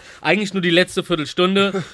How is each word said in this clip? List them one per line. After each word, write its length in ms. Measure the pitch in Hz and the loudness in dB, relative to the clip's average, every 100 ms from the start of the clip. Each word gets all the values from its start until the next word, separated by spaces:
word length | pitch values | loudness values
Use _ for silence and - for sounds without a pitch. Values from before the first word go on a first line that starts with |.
| - - | -8 -4
Eigentlich 320 | 151 190 202 | 0 2 0
nur 80 | 196 | -2
die 80 | 175 | 2
letzte 320 | 170 180 190 | 2 2 -2
Viertelstunde. 800 | 170 165 143 - 180 196 196 190 - | -4 -4 -2 0 0 2 0 -2 -8